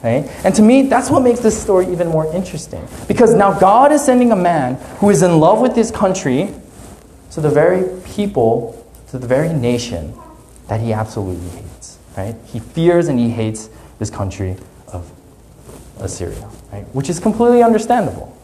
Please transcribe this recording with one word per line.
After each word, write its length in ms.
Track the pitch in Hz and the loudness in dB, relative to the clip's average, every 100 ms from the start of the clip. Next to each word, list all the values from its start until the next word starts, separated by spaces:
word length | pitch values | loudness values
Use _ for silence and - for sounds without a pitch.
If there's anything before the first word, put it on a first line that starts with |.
right? 220 | 120 123 - - | 0 -2 -2 -4
And 120 | - | 0
to 80 | 196 | 4
me, 200 | 214 262 | 6 6
that's 280 | 269 233 - | 4 0 2
what 120 | 285 | 2
makes 180 | 247 226 | 2 2
this 200 | 220 214 | 0 -2
story 320 | - 185 185 | 0 0 0
even 160 | 175 170 | -2 -2
more 240 | 160 156 | -2 -2
interesting. 520 | 180 185 151 - - - - - | -4 -6 -10 -12 -14 -14 -16 -6
Because 260 | - - | 2 4
now 240 | 214 196 - | 6 4 4
God 340 | 196 214 277 | 4 6 6
is 100 | 294 | 4
sending 300 | 294 247 240 | 2 2 4
a 40 | 208 | 2
man 400 | 175 165 127 131 - - | 2 0 -2 -6 -10 -2
who 100 | 202 | 2
is 120 | 185 | 4
in 160 | 175 165 | 4 6
love 220 | 156 220 | 4 4
with 160 | 247 240 | 2 0
his 140 | 220 | -2
country 640 | - 202 185 147 127 196 - - - - - - - - | 0 -2 0 -2 -2 -2 -8 -20 -20 -20 -20 -20 -20 -14
to 80 | - | -4
the 100 | 151 | 0
very 500 | 143 165 185 185 - | 2 2 2 -2 -6
people, 840 | - - 202 - 113 113 - - - - - | -12 -6 -4 0 0 0 -4 -16 -20 -20 -14
to 100 | 131 | -12
the 80 | 120 | -2
very 260 | 127 160 | 0 0
nation 640 | 156 120 120 - 90 78 - - - - - - | -2 0 -2 -4 -8 -10 -14 -20 -20 -20 -20 -8
that 120 | 107 | -6
he 120 | 113 | -4
absolutely 560 | 107 110 - 95 87 87 | -4 -4 -6 -8 -8 -12
hates, 480 | - - - - - - - | -14 -18 -20 -20 -20 -18 -12
right? 200 | 98 113 - | -12 -12 -14
He 140 | 117 | -14
fears 480 | - - 170 170 156 | -12 0 2 2 0
and 100 | 131 | 0
he 100 | 117 | -2
hates 400 | 110 110 110 - - - - | -2 -6 -6 -14 -20 -20 -12
this 100 | 110 | -12
country 480 | - 98 - 95 92 - - - | -8 -8 -6 -8 -8 -14 -20 -16
of 240 | 90 82 - - - - - - - - - | -16 -16 -20 -20 -20 -20 -20 -20 -20 -20 -14
Assyria, 500 | 104 - 87 - - - - | -12 -10 -10 -12 -16 -20 -18
right? 120 | 101 98 | -18 -10
Which 140 | 131 139 | -8 -6
is 80 | 170 | -4
completely 460 | 220 214 240 240 | -4 0 2 4
understandable 680 | 233 220 - 240 170 - - - | 4 2 0 -2 -2 -8 -16 -20